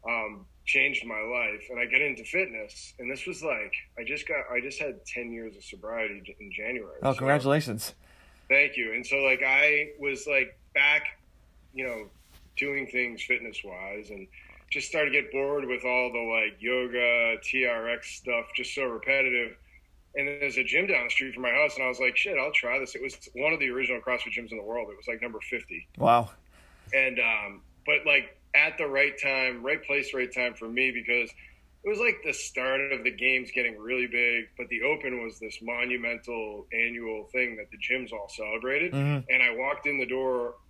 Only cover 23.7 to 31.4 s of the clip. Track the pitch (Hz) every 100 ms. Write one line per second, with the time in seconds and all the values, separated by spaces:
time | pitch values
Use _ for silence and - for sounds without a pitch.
23.7 | 123 127 123 127 123 120 117 113 113 104
24.7 | 117 107 98 - 117 117 110 - 120 -
25.7 | - - - 131 120 110 - - - -
26.7 | - - 135 131 120 120 110 101 98 -
27.7 | - - 151 151 143 117 - _ 139 151
28.7 | 156 151 139 143 139 143 135 131 123 127
29.7 | 143 - 143 135 135 127 127 123 117 113
30.7 | 120 131 120 113 123 113 -